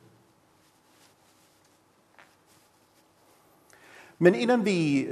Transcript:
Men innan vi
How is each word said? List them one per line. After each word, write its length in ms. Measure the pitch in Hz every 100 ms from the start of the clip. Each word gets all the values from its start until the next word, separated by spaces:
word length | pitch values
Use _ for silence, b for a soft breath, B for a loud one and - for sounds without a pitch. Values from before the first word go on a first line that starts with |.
| - _ _ _ _ _ _ _ _ _ - _ _ _ _ _ _ _ _ _ _ - - _ _ _ _ _ _ _ _ _ _ _ _ _ _ B B B B -
Men 180 | 175
innan 280 | 233 240 240
vi 460 | 208 180 151 139 123